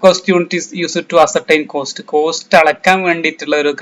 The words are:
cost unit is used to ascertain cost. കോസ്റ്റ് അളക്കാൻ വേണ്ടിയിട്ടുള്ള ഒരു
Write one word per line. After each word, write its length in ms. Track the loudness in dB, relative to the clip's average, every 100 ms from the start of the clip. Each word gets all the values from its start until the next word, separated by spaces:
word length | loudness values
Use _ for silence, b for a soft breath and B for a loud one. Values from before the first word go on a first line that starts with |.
| 2
cost 280 | 2 0 0
unit 220 | 0 -6
is 260 | -8 -8 -6
used 140 | -6
to 200 | 0 2
ascertain 400 | 2 0 0 0
cost. 400 | 0 -8 -8 -12
കോസ്റ്റ് 540 | -4 -2 -2 -4 0 4
അളക്കാൻ 440 | 4 2 0 0
വേണ്ടിയിട്ടുള്ള 540 | 0 -2 -4 -6 -4 -2
ഒരു 200 | 0 0